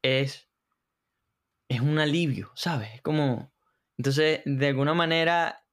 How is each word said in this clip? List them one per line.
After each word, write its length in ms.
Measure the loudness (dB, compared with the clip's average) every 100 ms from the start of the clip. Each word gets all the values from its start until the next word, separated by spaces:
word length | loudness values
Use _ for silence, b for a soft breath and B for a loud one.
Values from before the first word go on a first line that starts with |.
es, 480 | 2 2 0 -6 _ _ _ _ _ _ _ _ _ _ _ _ _
es 120 | 0
un 180 | 2 2
alivio, 520 | 2 2 0 -4 -8
¿sabes? 400 | -8 -4 -4 -6
Es 80 | -8
como, 500 | -2 0 0 -2 -6 _ _ _ _ -4
entonces, 460 | -2 2 2 0
de 240 | -2 0 0
alguna 240 | 2 0
manera 720 | 2 2 2 2 2 0 -6 _